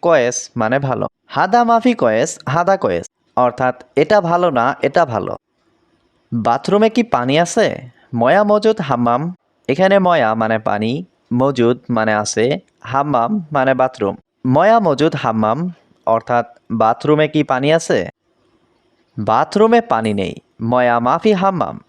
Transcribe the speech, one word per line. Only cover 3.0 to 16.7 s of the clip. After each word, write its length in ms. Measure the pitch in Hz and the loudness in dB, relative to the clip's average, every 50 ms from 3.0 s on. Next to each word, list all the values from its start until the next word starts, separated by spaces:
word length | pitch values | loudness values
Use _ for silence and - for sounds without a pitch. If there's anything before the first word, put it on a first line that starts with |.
| - - _ _ _ _ _ - | -6 -10 _ _ _ _ _ 0
অর্থাৎ 380 | 123 123 120 - 131 127 127 - - _ _ | 0 0 0 -2 -4 -4 -4 -6 -14 _ _
এটা 220 | - - - 214 208 | -2 0 2 2 0
ভালো 260 | 180 165 170 175 180 175 | 2 2 0 0 0 0
না, 140 | 143 123 117 127 143 - | 0 0 0 0 -2 -2
এটা 220 | - 139 143 175 170 | -4 -2 0 0 0
ভালো। 280 | 135 117 104 98 95 - - _ _ _ _ _ _ _ _ _ _ _ _ _ _ _ _ _ _ | 0 -2 -6 -6 -6 -10 -12 _ _ _ _ _ _ _ _ _ _ _ _ _ _ _ _ _ _
বাথরুমে 580 | - 117 104 120 117 135 - - 185 208 214 220 | -6 -2 0 0 -2 -2 0 0 2 2 2 2
কি 140 | 220 247 233 | 2 0 -2
পানি 320 | 233 - 127 123 127 139 156 | 0 -2 -2 -2 0 2 2
আছে? 280 | 175 170 - 240 214 147 - - 131 123 _ _ _ _ - | 0 0 0 0 0 0 -2 -6 -12 -18 _ _ _ _ -4
ময়া 300 | 117 117 127 160 196 208 | 0 2 2 4 2 2
মজুদ 340 | 208 208 208 202 220 214 214 | 2 0 2 2 0 0 0
হাম্মাম। 400 | 175 139 135 120 120 120 120 127 151 170 180 _ _ _ _ _ _ - | -2 -4 -2 0 0 0 0 0 -2 -6 -10 _ _ _ _ _ _ -4
এখানে 260 | 135 147 185 190 196 202 | -2 0 2 2 4 4
ময়া 300 | 190 180 175 160 123 107 110 | 4 2 2 2 2 0 0
মানে 220 | 113 110 110 113 110 | 0 0 0 -2 -2
পানি, 320 | 110 110 101 104 107 113 123 151 185 _ _ _ _ _ 117 | -2 -4 -4 -2 -2 -4 -4 -6 -8 _ _ _ _ _ -2
মজুদ 440 | 123 131 139 139 127 120 117 123 123 _ - | 0 0 0 2 2 2 2 2 -2 _ -4
মানে 240 | 123 113 110 110 107 | -2 -2 0 0 0
আছে, 300 | 107 107 - - 113 107 123 147 190 - _ _ _ _ | -2 -2 -4 -2 -2 0 0 -2 -4 -8 _ _ _ _
হাম্মাম 480 | 113 113 135 143 151 139 120 117 123 214 208 170 151 | -6 -4 -2 -2 0 0 0 0 0 -2 -4 -6 -4
মানে 220 | 151 143 131 135 135 | -2 0 0 0 0
বাথরুম। 420 | 127 131 131 - - 107 98 98 - _ _ _ _ _ | 0 0 -2 -2 -4 -4 -4 -4 -8 _ _ _ _ _
ময়া 320 | 127 127 147 175 208 226 233 | 0 2 2 4 4 4 4
মজুদ 340 | 208 170 143 123 143 165 160 | 2 0 0 0 0 -2 -2
হাম্মাম 440 | 143 - 127 110 110 107 107 113 139 170 180 170 _ _ _ _ _ _ - | -2 -4 -2 0 0 0 0 0 -2 -4 -8 -8 _ _ _ _ _ _ -2
অর্থাৎ 380 | 113 113 - - 123 120 117 - - _ _ _ | -2 -2 0 0 -2 -2 -2 -2 -10 _ _ _